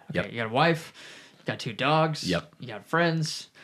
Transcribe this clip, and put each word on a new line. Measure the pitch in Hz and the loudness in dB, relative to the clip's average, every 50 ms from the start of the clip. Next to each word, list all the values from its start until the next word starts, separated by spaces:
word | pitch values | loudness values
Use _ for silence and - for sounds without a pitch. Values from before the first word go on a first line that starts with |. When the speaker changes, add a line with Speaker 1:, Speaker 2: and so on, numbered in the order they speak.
| - - | -8 -4
Speaker 1:
Okay, | 76 85 | -2 -2
Speaker 2:
Yep. | 85 104 | -2 -2
Speaker 1:
you | - 120 | -4 -6
got | 113 | -4
a | 110 113 | 0 2
wife, | 135 160 170 160 156 - - - - - - - - - - - - | 4 4 4 4 2 -4 -10 -16 -18 -18 -18 -18 -20 -20 -20 -20 -8
you | - | -6
got | - 110 - | -6 -6 -4
two | - 120 | -6 -8
dogs. | 104 98 127 143 156 160 160 156 147 - - | -4 -2 2 2 4 4 4 2 0 -2 -2
Speaker 2:
Yep. | 90 85 82 - - - - | 0 0 0 -2 -6 -12 -14
Speaker 1:
You | 123 120 | -12 -12
got | 110 101 - | -12 -12 -4
friends. | - 160 165 170 165 160 165 151 156 - - - - _ - | 0 2 4 4 4 2 2 0 -2 -4 -6 -12 -14 _ -20